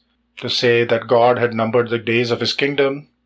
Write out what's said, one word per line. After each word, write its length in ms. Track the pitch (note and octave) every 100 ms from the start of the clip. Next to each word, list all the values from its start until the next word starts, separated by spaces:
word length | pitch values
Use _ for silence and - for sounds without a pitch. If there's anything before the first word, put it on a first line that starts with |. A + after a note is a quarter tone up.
| _ _ _ -
to 120 | A#2+
say 340 | - B2 A#2
that 240 | A#2 A2+ A2
God 300 | A#2+ B2 A#2+
had 160 | A#2
numbered 360 | A2 A2+ A#2+ A#2
the 80 | A#2
days 340 | G#2+ A#2 A#2+
of 100 | A2+
his 120 | A#2
kingdom, 540 | - C#3+ C#3+ C#3 C#3+ - _